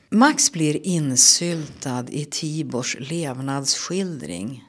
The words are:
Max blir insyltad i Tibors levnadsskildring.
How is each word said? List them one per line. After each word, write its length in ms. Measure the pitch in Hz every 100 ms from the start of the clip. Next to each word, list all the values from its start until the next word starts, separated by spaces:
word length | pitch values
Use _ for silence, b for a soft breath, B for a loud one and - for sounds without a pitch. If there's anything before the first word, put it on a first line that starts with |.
| _
Max 420 | 208 277 294 -
blir 360 | 170 151 147 190
insyltad 1160 | 175 147 123 - - 175 165 143 135 143 123 123
i 160 | - 147
Tibors 720 | - 156 156 139 120 123 -
levnadsskildring. 1600 | 131 170 151 127 135 139 135 - - 180 190 151 73 87 104 131